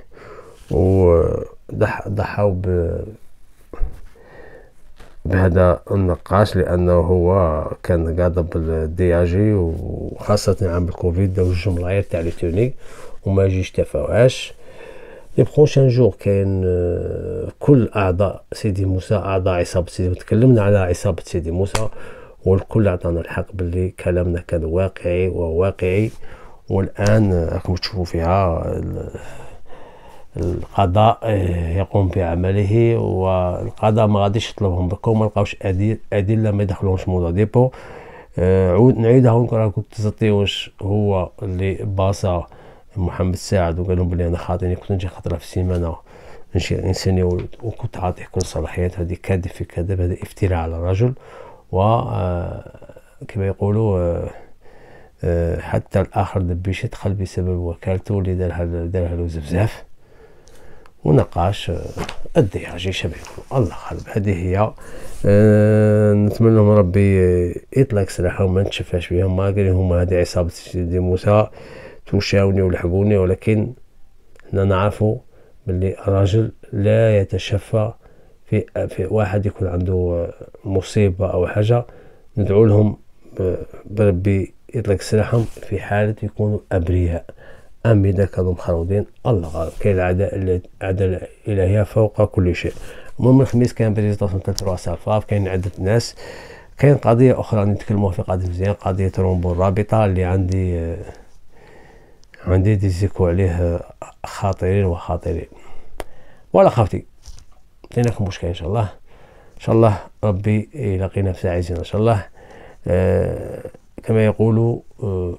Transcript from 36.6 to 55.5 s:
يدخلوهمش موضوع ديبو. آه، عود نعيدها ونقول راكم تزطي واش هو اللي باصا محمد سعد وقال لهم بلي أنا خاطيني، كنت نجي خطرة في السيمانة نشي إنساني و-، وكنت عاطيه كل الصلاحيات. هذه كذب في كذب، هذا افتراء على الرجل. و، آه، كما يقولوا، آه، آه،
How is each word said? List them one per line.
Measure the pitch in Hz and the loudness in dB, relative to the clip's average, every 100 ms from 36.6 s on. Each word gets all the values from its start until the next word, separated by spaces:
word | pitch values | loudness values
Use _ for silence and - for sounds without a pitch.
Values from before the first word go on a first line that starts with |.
يدخلوهمش | 101 95 98 92 - | 0 0 0 0 0
موضوع | 92 85 | 0 0
ديبو. | 90 110 123 127 - - - - - - - | 0 2 2 2 -2 -20 -20 -20 -20 -10 0
آه، | 92 95 92 | 2 4 4
عود | 90 127 110 | 6 6 6
نعيدها | 113 131 123 | 4 6 6
ونقول | 117 117 110 | 4 2 0
راكم | 110 107 - | 0 -2 -8
تزطي | - 104 - 107 | -4 -4 0 2
واش | 101 101 - - - | 2 0 -4 -10 -8
هو | 98 104 101 95 87 - | -4 0 2 0 -2 -6
اللي | 104 92 98 | -6 -2 -2
باصا | 85 104 98 95 101 98 87 - - - - - 98 | -2 -4 0 0 0 0 -2 -4 -14 -20 -20 -12 -4
محمد | 87 - 92 87 | -4 0 -2 -2
سعد | - 98 85 85 | -2 0 0 0
وقال | 90 90 | -2 0
لهم | 90 | 0
بلي | 87 85 | 0 -2
أنا | 85 | -2
خاطيني، | - 90 92 92 | -4 -4 -2 -4
كنت | - | -4
نجي | 95 92 | -4 -4
خطرة | - - 82 | -8 -6 -6
في | |
السيمانة | - 98 90 87 85 80 - - - - - - | -6 -4 -2 -2 -4 -8 -14 -20 -20 -18 -6 -4
نشي | - - | -2 -4
إنساني | 95 92 95 92 | -2 -2 0 2
و-، | 90 90 - - | 2 -2 -6 -10
وكنت | - - - - | -10 -8 -8 -6
عاطيه | 92 - - | -6 -6 -8
كل | 92 | -6
الصلاحيات. | 90 80 78 - 90 90 | -4 -6 -6 -4 -4 -4
هذه | 87 92 | -6 -6
كذب | - 95 90 | -4 -4 -4
في | - | -10
كذب، | 95 98 90 92 | -10 -6 -4 -2
هذا | 87 | -2
افتراء | - - - 98 87 | -4 -10 -4 -2 0
على | 82 82 | -4 -4
الرجل. | 87 95 123 127 - - - - - | -2 0 0 -2 -14 -20 -20 -20 -4
و، | 92 | 0
آه، | 104 117 117 107 92 87 90 - - - - - _ - 139 | 2 2 0 -4 -2 -2 -6 -10 -14 -20 -20 -20 _ -20 -10
كما | 101 98 | -4 -4
يقولوا، | - 104 104 110 92 | -2 0 0 0 0
آه، | 87 87 - - - - - - - - - - | 0 -2 -6 -12 -20 -20 -20 -20 -20 -20 -20 -6
آه، | 87 85 85 | -2 0 0